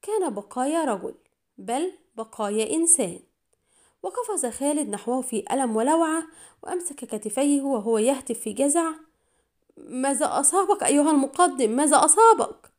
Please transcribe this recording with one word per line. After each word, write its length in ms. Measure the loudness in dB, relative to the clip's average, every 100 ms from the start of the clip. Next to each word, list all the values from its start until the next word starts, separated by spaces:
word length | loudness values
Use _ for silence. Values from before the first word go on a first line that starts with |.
كان 320 | -4 -2 -2
بقايا 500 | -4 -10 -4 -2 -2
رجل، 300 | -2 -4 -6 -14 _ _ _ -18
بل 340 | -8 -4 -4 -8 _ -14
بقايا 580 | -14 -6 -4 -2 0
إنسان. 440 | 0 2 2 2 -4 _ _ _ _ _ _ _ _
وقفز 440 | -10 -8 -6 -4 -4
خالد 420 | -4 -2 -2 -4
نحوه 320 | -8 -4 -4
في 240 | -4 -6 -4
ألم 240 | -2 -2 0
ولوعة، 500 | 2 2 2 -2 -6 -16 -20 _
وأمسك 340 | -10 -8 -8 -12
كتفيه 680 | -10 -10 -8 -2 2 2
وهو 360 | 0 -2 0 0
يهتف 420 | 2 0 -4 -8
في 120 | -8
جزع: 400 | -2 0 0 -2 -6 -16 _ _ _ _ _ _ -20
"ماذا 640 | -12 -4 -2 0 0 2
أصابك 420 | 2 2 2 0
أيها 280 | 2 4 4
المقدم؟ 600 | 4 2 2 2 2 0
ماذا 260 | 2 4 4
أصابك؟" 680 | 6 8 8 6 2 -6 -20